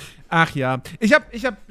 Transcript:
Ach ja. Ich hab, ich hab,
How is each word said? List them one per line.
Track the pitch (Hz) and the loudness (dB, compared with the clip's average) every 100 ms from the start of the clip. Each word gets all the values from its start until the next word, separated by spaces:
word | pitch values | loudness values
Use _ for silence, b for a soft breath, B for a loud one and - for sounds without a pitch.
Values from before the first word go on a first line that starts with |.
| B B - | B B -2
Ach | 170 160 143 | 0 0 0
ja. | 127 131 - B | -2 -2 -6 B
Ich | 220 | 4
hab, | 262 - | 4 2
ich | 233 254 | -6 -6
hab, | 202 - | -6 -14